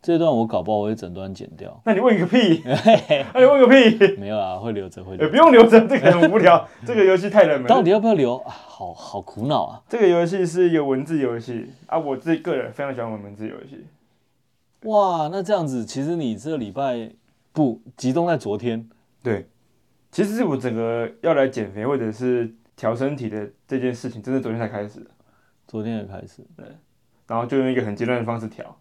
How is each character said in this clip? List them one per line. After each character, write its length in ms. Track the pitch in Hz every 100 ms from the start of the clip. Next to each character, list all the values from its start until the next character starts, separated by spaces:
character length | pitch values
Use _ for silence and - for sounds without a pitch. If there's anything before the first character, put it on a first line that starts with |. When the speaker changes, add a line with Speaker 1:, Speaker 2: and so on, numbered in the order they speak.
Speaker 1:
这 180 | - 170
段 120 | 165
我 140 | 123 113
搞 160 | 107
不 100 | 90
好 60 | 107
我 80 | 104
会 80 |
整 180 | 110 90 87
段 180 | 95
剪 160 | 95 - 80
掉。 240 | - -
Speaker 2:
那 80 | -
你 80 | 196
问 160 | 247 208
个 80 | 170
屁！ 340 | 247 214 160
Speaker 1:
<laughs> 720 | 127 135 220 226 - 147 127
Speaker 2:
那 60 | 254
你 60 | 254
问 120 | 285
个 80 | 247
屁！ 480 | 269 233 220 196 196
Speaker 1:
没 80 | 202
有 100 | 107
啊， 180 | 95 92
会 160 | 113
留 160 | 104 95
着， 160 | -
会 140 | 92 95
留 0 |
着。 80 | 151
Speaker 2:
呃， 40 |
不 40 | 208
用 160 | 330
留 140 | 247 226
着， 140 | 226 226
这 120 | 269
个 120 | 185
很 200 | 175 160
无 60 | 208
聊， 260 | 180 170 -
Speaker 1:
<laughs> 160 | - -
Speaker 2:
这 80 |
个 100 | 233
游 140 | 190 185
戏 100 | 202
太 180 | 208 170
冷 140 | 143
门。 80 | 123
Speaker 1:
到 140 | 262
底 80 | 170
要 100 | 214
不 60 | 220
要 80 |
留？ 220 | 196 127 127
啊， 140 | -
好， 420 | - - - 92
好 260 | 85 - 101
苦 280 | 92 - 123
恼 160 | 139
啊。 180 | 82 - _
Speaker 2:
这 100 | 233
个 80 | 196
游 160 | 170
戏 220 | 170 196 180
是 240 | 170 180
一 40 |
个 120 | 165 139
文 180 | 131
字 160 | 147 160
游 200 | 131 117
戏 320 | 113 120 110 - _
啊， 100 | 165
我 180 | 147 131
自 160 | 165
己 120 | 160
个 120 | 170 139
人 160 | 117
非 120 | 113
常 100 | 139
喜 80 | 127
欢 80 | 117
玩 140 | 110
文 120 | 101 101
字 120 | 110
游 80 | - 117
戏。 160 | 139 - _ _ _ _ _ _ _ _ _ 220
Speaker 1:
哇， 400 | 214 196 170 151
那 100 | 190
这 100 | 185
样 140 | 208 156
子， 180 | 127
其 200 | 110 135
实 120 | 143 170
你 200 | 135 104
这 200 | 127 156
礼 120 | 107
拜 400 | 95 139 120 110 _ _ _ _
不 300 | - 139 110 - _
集 160 | 127
中 140 | 135 170
在 100 | 160
昨 180 | 110 107
天。 320 | 120 113 113 _ _ _
Speaker 2:
对， 240 | 123 101 90 _ _ _ _ _ _
其 120 | -
实 200 | 202 220
我 120 | 214 135
整 160 | 123
个 380 | 113 113 117 117 -
要 120 | 170
来 140 | 147 135
减 240 | 127 101
肥 120 | 98
或 140 | 117 139
者 140 | 113
是 420 | 107 127 123 117 - _ _
调 200 | 113 117
身 220 | 135 143
体 100 | 113
的 220 | 107 101 _ _
这 120 | 131
件 120 | 127
事 160 | 120 127
情， 140 | 113
真 100 | 104
的 80 | 135
昨 120 | 123
天 80 | 113
才 80 | 110
开 200 | 110 107
始 120 | -
的。 80 | - _ _ _ _ _ _
Speaker 1:
昨 160 | 113
天 260 | 107 113 98
才 60 |
开 140 | 95 98
始。 180 | _ - -
Speaker 2:
对， 80 | - - _ _ _ _ _
然 140 | 117
后 40 |
就 140 | 120 135
用 140 | 131
一 20 |
个 80 | 123
很 140 | 113 101
极 100 | 117
端 140 | 123
的 40 |
方 160 | 113 117
式 80 | 110
调， 300 | - - -